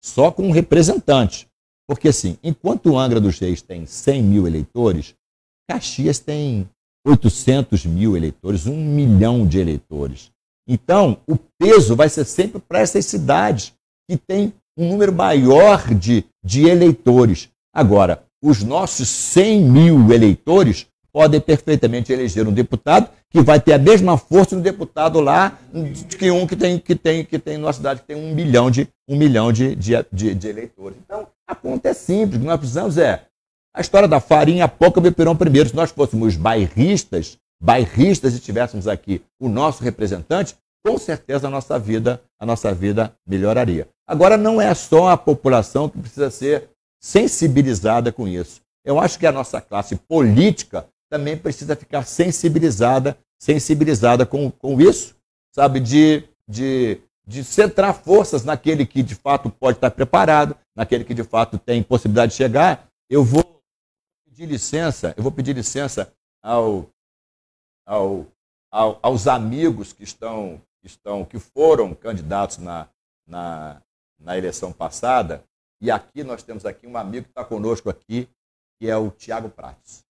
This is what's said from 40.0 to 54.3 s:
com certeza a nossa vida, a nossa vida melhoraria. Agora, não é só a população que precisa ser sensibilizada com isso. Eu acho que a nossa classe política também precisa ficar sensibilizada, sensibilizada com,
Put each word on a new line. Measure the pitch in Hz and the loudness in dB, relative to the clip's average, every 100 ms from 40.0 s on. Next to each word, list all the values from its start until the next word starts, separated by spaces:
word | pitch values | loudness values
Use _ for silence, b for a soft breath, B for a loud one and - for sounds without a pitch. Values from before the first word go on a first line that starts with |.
| 107 95 - 170 165 - _ _ | -6 -6 -4 -4 -4 -10 _ _
com | 208 240 | -4 -4
certeza | - 156 - 139 139 | -6 -10 -6 -8 -6
a | |
nossa | 135 123 143 | -10 -6 -8
vida, | 104 110 120 120 _ _ | -4 -4 -2 -6 _ _
a | 110 | -6
nossa | 113 110 | -4 -4
vida | 90 98 104 110 _ | -4 -4 -2 -4 _
melhoraria. | - 95 101 113 117 82 - _ - | -8 -4 -2 0 -2 -4 -8 _ -8
Agora, | 160 185 220 | 2 4 4
não | 214 226 | 2 0
é | 208 | 0
só | 175 - 156 - | -2 2 4 4
a | - | 2
população | - 143 135 123 104 135 151 | 2 0 2 0 0 -4 -6
que | - | -8
precisa | 120 - 139 | -16 -6 -6
ser | - 135 147 - _ _ _ | -4 -4 -4 -4 _ _ _
sensibilizada | - 196 233 - 160 135 135 107 110 117 120 | -2 0 0 0 0 2 0 0 0 0 -2
com | 110 104 | -6 -8
isso. | 90 85 - _ _ | -8 -10 -14 _ _
Eu | - 143 | -4 -2
acho | 180 - | -2 0
que | 160 | -2
a | |
nossa | 135 127 123 | -2 -8 -10
classe | - 101 - | -8 -10 -8
política | 98 _ 160 123 107 196 165 - 90 - _ _ | -12 _ 0 4 4 2 0 -8 -14 -14 _ _
também | 147 143 156 | -10 -8 -8
precisa | 170 135 147 151 | -8 -10 -8 -10
ficar | - 143 | -6 -10
sensibilizada, | 131 - 175 165 165 156 160 101 120 131 135 - _ _ | -8 -4 -2 0 -2 0 -2 0 0 0 -2 -8 _ _
sensibilizada | - 151 - 147 151 127 120 120 | -2 -2 0 0 0 2 2 2
com, | 127 | 0